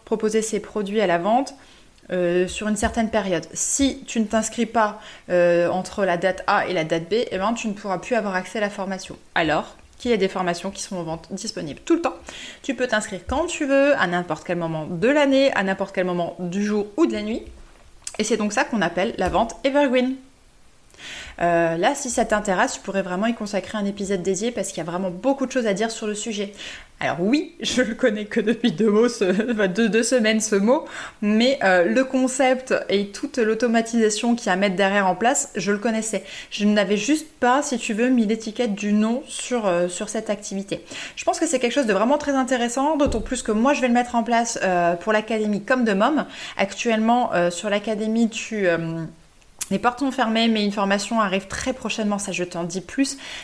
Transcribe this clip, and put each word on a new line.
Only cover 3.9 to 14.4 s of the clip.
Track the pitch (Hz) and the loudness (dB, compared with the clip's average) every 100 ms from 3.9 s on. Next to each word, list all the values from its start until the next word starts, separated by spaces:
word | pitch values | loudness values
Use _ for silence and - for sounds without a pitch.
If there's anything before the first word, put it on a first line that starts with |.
| - - | 0 -4
tu | 233 | -2
ne | 214 | 0
t'inscris | 220 220 - 226 | 0 0 -2 0
pas, | 233 214 214 - - - | 2 0 -2 -16 -14 0
euh, | 175 175 170 170 | 4 4 4 2
entre | 185 185 - 185 | 0 -4 -2 0
la | 170 | 2
date | 185 185 - | 0 0 0
A | 202 - | 2 2
et | |
la | 180 160 | -2 0
date | 165 165 | -2 -2
B, | 226 233 | -2 -2
eh | 185 | -2
ben, | 208 | -2
tu | 233 220 | -2 -4
ne | |
pourras | 196 202 180 | -6 -6 -6
plus | - 233 | -2 -2
avoir | 202 185 | -2 -4
accès | 185 226 | -4 -4
à | |
la | 202 | -4
formation. | 202 190 185 - - - - | -4 -6 -8 -10 -16 -4 0
Alors | 160 160 - - - - | 2 0 -2 -12 -20 -6
qu'il | 240 | 0
y | |
a | 220 | 2
des | 190 | 2
formations | 190 175 175 196 | 0 -2 -2 -4
qui | - | -8
sont | - 180 | -8 -8
en | |
vente | 160 165 - | -6 -8 -8
disponibles | 196 220 180 160 123 | -10 -8 -8 -8 -4
tout | - 339 | 0 0
le | |
temps. | 269 - - - - - | 0 -6 -16 -16 -16 -10
Tu | - 240 | -6 -4
peux | 247 | 0
t'inscrire | 214 - 180 - | -2 -2 -8 -4
quand | 269 349 | -2 -2
tu | - 277 | -2 2
veux, | 277 285 269 | 4 4 4
à | 185 | 2
n'importe | 175 175 156 | 0 -2 -6